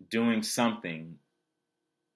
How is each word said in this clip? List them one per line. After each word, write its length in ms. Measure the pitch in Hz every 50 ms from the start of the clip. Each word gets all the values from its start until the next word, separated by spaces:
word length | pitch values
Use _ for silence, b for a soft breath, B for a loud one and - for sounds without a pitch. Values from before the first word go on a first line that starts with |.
| - -
doing 320 | - 113 117 117 113 110 107
something 760 | - - - 120 117 107 110 - 87 80 80 82 82 82 - _ _ _ _ _ _ _ _ _ _ _ _ _ _ _ _ _ _ _